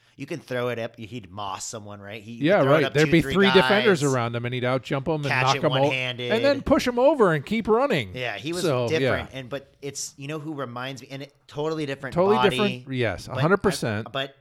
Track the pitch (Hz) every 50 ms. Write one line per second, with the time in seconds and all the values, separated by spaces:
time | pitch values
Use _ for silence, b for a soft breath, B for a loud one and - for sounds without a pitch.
0 | b b b b 143 139 180 147 123 - 127 123 123 123 120 113 113 117 - -
1 | 113 98 117 127 101 87 87 104 104 98 95 95 - - - 113 101 101 101 101
2 | 101 101 104 117 101 113 117 117 131 156 202 196 147 135 139 160 147 135 - 143
3 | 156 151 147 165 151 135 135 185 196 196 180 185 180 - 208 202 208 226 190 147
4 | 139 143 131 127 117 120 117 120 117 123 123 127 117 123 127 135 - - - 139
5 | 135 - 160 151 147 139 147 131 131 131 135 135 131 156 139 135 139 143 139 131
6 | 131 127 123 117 123 123 208 226 247 277 285 277 - - 262 320 - 254 240 240
7 | 254 285 320 277 220 185 160 151 135 - 208 226 196 233 214 226 269 285 233 156
8 | 113 92 92 127 127 120 107 98 110 151 170 180 175 170 135 123 123 117 117 160
9 | 135 127 110 90 92 - - 131 131 117 139 139 - _ _ _ - 143 - -
10 | - - - - 139 139 156 156 143 156 160 139 135 123 120 123 127 135 139 120
11 | 127 - 135 131 143 - _ _ _ - - 147 147 160 160 156 156 135 135 135
12 | 135 131 120 170 180 196 208 220 127 - 127 127 127 123 127 123 127 135 135 127
13 | 120 107 92 - - - 95 131 135 160 190 202 - 208 170 - - 127 107 104
14 | 113 - - 139 135 139 - _